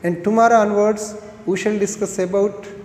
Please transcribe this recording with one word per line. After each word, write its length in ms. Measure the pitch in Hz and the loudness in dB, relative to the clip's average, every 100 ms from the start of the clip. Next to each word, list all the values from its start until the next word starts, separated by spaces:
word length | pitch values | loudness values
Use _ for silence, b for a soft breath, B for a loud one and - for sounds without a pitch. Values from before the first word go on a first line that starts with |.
and 220 | 175 175 | -2 -2
tomorrow 320 | 208 220 226 233 | 0 4 6 6
onwards 580 | 208 208 208 214 - - - - - | 4 2 2 0 -6 -12 -16 -10 -4
we 100 | 190 | -2
shall 220 | 214 208 | 0 0
discuss 400 | 202 - 196 - | -2 -4 -6 -4
about 480 | 180 196 202 - - - | -2 0 0 -2 -16 -18